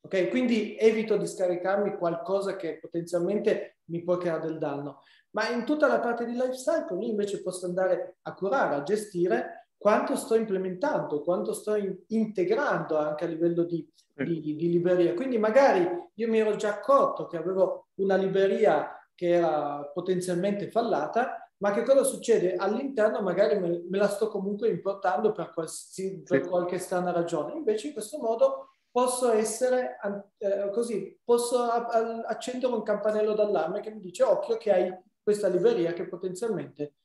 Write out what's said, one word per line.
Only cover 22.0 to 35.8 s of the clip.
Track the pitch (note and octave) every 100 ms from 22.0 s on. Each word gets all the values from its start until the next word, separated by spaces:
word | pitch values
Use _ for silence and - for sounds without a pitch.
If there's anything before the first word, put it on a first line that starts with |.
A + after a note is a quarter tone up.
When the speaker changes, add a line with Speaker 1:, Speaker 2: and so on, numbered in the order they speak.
Speaker 1:
succede? | B3 G#3 - G#3 E3+ -
All'interno | G3 A3 C#4 - G#3+ A#3+
magari | F#3+ F3 A3 G#3
me, | F3 E3+ -
me | F#3+
la | G#3
sto | - G#3+
comunque | G3 F#3+ G#3 A#3
importando | F3 G3 G3 F#3 G3 G#3+
per | G#3+ D#3+
qualsi-, | - D#3+ - - - F#3+ E3 -
per | F3
Speaker 2:
Sì. | F3
Speaker 1:
qualche | F3+ F3+ F3+
strana | - F#3 F3+
ragione. | F3 E3+ E3 C#3+
Invece | - A3+ G#3+ D4
in |
questo | - - -
modo | A#3 A3+ C4+ C4+ - _ _
posso | B3 B3+ B3+ B3+
essere, | A3 A3 - B3+ B3+ B3 -
an-, | G#3 G3+ - _
eh, | G3+ G3 G3
così, | A#3 A3+ G#3 - -
posso | - A#3+ A#3+ B3
a-, | A#3+ A#3 A#3
a-, | A3+ A3+ A3+ A3+
accendere | A3 - B3+ B3+
un | A#3
campanello | G#3+ G3+ G#3 G#3+ G#3+
d'allarme | G#3+ G#3 F#3 D#3+ G3
che | G#3
mi | G#3+
dice: | F3+ -
"Occhio | B3+ F#3+ - A3+
che | G#3
hai | F#3 F#3 - _ _
questa | - G#3 G3
libreria | F3+ G3+ F3+